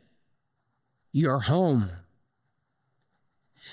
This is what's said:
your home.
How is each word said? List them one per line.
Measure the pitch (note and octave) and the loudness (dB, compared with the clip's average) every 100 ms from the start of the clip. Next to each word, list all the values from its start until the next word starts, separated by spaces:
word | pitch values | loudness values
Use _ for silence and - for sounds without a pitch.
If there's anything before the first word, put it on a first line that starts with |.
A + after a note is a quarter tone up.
| _ _ _ _ _ _ _ _ _ _ _ | _ _ _ _ _ _ _ _ _ _ _
your | C#3 D#3 C3 | -2 0 0
home. | G#2+ E3 F3+ C3 G2 F2 - _ _ _ _ _ _ _ _ _ _ _ _ _ _ _ - | 0 0 2 2 0 -6 -20 _ _ _ _ _ _ _ _ _ _ _ _ _ _ _ -14